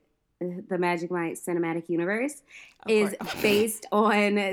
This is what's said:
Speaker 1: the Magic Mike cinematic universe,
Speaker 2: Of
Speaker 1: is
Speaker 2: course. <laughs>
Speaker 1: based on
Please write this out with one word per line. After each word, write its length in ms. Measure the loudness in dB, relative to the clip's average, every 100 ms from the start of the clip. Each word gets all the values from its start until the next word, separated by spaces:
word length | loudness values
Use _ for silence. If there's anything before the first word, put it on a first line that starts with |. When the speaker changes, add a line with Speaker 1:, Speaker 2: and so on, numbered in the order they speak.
| _ _ _ -8
Speaker 1:
the 380 | -8 -8 -6 -2
Magic 320 | 0 0 -2
Mike 260 | -4 -4 -6
cinematic 540 | -4 -2 -2 -4 -2
universe, 520 | -2 0 -2 -4 -6 _ -20 -20 _ 0
Speaker 2:
Of 60 |
Speaker 1:
is 240 | 2 2 -2
Speaker 2:
course. 160 | -8 -2
<laughs> 60 |
Speaker 1:
based 440 | 2 4 2 -2 0
on 440 | 2 4 4 4 2 0